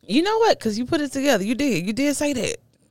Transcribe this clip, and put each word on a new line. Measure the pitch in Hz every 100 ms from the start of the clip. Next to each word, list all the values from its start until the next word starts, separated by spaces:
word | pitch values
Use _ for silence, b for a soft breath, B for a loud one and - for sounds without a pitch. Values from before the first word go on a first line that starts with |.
| -
You | 226
know | 370 440
what? | 440 -
'Cause | 226 208
you | 247
put | 320
it | 285
together. | 277 277 226
You | 196 233
did. | 285 180 175
You |
did | 220 285 277
say | 294
that. | 254 175 - _ _ _